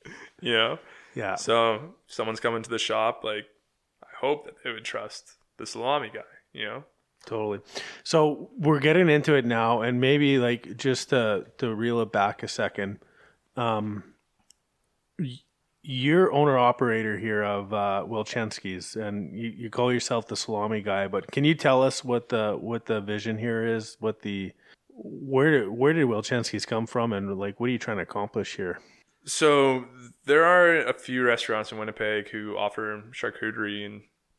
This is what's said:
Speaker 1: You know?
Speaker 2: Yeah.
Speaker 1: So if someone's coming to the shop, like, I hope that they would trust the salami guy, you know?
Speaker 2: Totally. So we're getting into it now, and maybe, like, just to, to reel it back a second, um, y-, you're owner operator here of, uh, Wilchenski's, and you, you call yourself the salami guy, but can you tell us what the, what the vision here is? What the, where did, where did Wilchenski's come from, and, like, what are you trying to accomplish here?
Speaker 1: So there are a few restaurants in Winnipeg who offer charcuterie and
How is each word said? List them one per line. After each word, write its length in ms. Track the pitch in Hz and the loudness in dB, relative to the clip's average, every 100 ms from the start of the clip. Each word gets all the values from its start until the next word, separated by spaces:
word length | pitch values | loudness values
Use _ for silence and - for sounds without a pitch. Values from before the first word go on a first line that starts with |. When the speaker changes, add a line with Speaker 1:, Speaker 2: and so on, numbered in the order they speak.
| - - - _ | -20 -20 -20 _
Speaker 1:
You 140 | - | 0
know? 260 | 113 113 156 - - - - | 2 2 0 -10 -20 -14 -8
Speaker 2:
Yeah. 180 | 101 | -4
Speaker 1:
So 420 | 95 - 117 113 107 | -4 2 4 4 0
if 380 | 156 - _ | -6 -20 _
someone's 260 | - 110 110 | -6 -4 -2
coming 220 | 120 117 | -2 -4
to 80 | 110 | -4
the 80 | 113 | -4
shop, 460 | - 110 110 - | -2 0 0 -2
like, 220 | 110 107 107 _ _ _ _ _ | -6 -6 -10 _ _ _ _ _
I 40 | - - | -20 -6
hope 260 | 131 147 - | -2 -2 -6
that 80 | - | -12
they 80 | 127 | -10
would 140 | 110 107 | -10 -8
trust 460 | - 107 - - _ _ _ | -8 -10 -14 -20 _ _ _
the 80 | 113 | -12
salami 460 | 113 120 143 113 | -6 -2 -2 -2
guy, 60 | 107 - - _ | -10 -14 -20 _
you 120 | - 107 | -10 -8
know? 180 | 117 147 _ _ _ - | -8 -14 _ _ _ -8
Speaker 2:
Totally. 340 | 110 107 101 - - - - | -4 -4 -4 -8 -14 -14 -14
So 480 | - 165 151 139 - 277 | 0 4 4 2 -8 -2
we're 240 | 151 151 | 2 4
getting 300 | 147 160 175 | 6 6 6
into 240 | 151 147 | 4 6
it 120 | 143 120 | 4 4
now, 360 | 117 113 117 | 2 2 2
and 180 | 113 123 | 0 2
maybe, 380 | 131 147 143 135 | 4 4 4 4
like, 400 | 120 120 - - | 2 0 -6 -4
just 320 | 135 123 - | -2 0 0
to, 360 | 131 113 101 - - | 0 2 0 -4 -6
to 160 | 123 | -4
reel 280 | 107 117 117 | -2 0 0
it 100 | 107 | 0
back 320 | 107 101 - | 2 0 0
a 40 | 110 | -8
second, 520 | - 101 - 98 101 _ _ _ _ _ - | -4 -4 -2 -6 -8 _ _ _ _ _ -4
um, 460 | 117 110 107 104 - _ _ _ _ _ _ _ _ _ _ - | -2 -2 -4 -8 -12 _ _ _ _ _ _ _ _ _ _ -8
y-, 200 | 143 123 _ _ _ _ | -8 -8 _ _ _ _
you're 500 | - 131 135 170 185 | -10 -2 4 4 6
owner 260 | 143 147 131 | 4 4 6
operator 600 | 123 120 123 113 110 104 | 4 4 2 2 -2 -4
here 240 | 113 104 | -2 -2
of, 300 | 104 101 98 | 0 -2 -2
uh, 300 | 107 101 98 95 | -2 0 -2 -2
Wilchenski's, 880 | 110 107 127 110 - 98 92 85 110 | -6 -4 -4 -4 -6 -10 -10 -10 -8
and 400 | 104 104 82 101 | -6 -6 -8 -8
you, 140 | 113 | -10
you 200 | - 117 | -10 -8
call 200 | 113 123 | 0 2
yourself 360 | 123 - 120 107 | 2 0 -2 -2
the 80 | 104 | -8
salami 440 | - 107 107 110 | -4 -2 -2 -2
guy, 260 | 101 98 98 | -2 -2 0
but 240 | 98 - | -4 -2
can 120 | - 147 | 2 2
you 100 | 165 | 4
tell 260 | 151 131 | 4 4
us 220 | 135 - 127 | 4 0 -2
what 240 | 120 - | -2 0
the, 280 | 117 107 98 | -2 0 -2
what 240 | 107 117 - | -4 -6 -4
the 160 | 110 | -4
vision 380 | 101 104 110 107 | -2 -6 -4 -4
here 260 | 117 113 113 | -4 -2 -2
is? 320 | 113 107 - | -2 -6 -6
What 220 | 110 107 | -6 -4
the, 320 | 104 98 95 - _ _ _ | -6 -6 -8 -12 _ _ _
where 580 | 254 - 120 135 135 151 | -18 -16 -12 0 4 6
did, 180 | 147 101 | 4 2
where 240 | 117 139 | 2 2
did 120 | 165 135 | 4 2
Wilchenski's 580 | 107 107 123 113 104 - | 0 -2 -2 -2 -6 -4
come 220 | 113 113 | -4 -2
from, 260 | 123 117 | -2 -2
and, 240 | 101 98 98 | -2 -4 -6
like, 220 | 101 98 | -6 -4
what 80 | 120 | -2
are 40 | |
you 40 | 120 | -2
trying 180 | - 107 | -4 -6
to 60 | |
accomplish 520 | 87 104 104 113 98 - | -6 -6 -6 -6 -6 -6
here? 240 | 92 85 - _ _ _ | -6 -8 -14 _ _ _
Speaker 1:
So 600 | - - 156 143 139 131 120 127 120 _ - | -8 2 4 6 6 2 -4 -18 -20 _ 2
there 180 | 147 165 | 4 6
are 320 | 180 175 165 117 | 8 6 4 2
a 60 | |
few 300 | 131 - 127 | -4 -4 2
restaurants 480 | 123 117 - 110 107 | 2 2 0 -4 -4
in 60 | 110 | -8
Winnipeg 520 | 107 107 107 107 101 | -8 -4 -2 -2 -4
who 280 | 110 107 98 | -10 -8 -4
offer 460 | 104 - 107 107 110 | -4 -4 -6 -8 -12
charcuterie 720 | 123 117 - 110 110 104 104 104 | -8 -8 -4 -6 -4 -6 -6 -10
and 160 | 104 - _ _ | -14 -20 _ _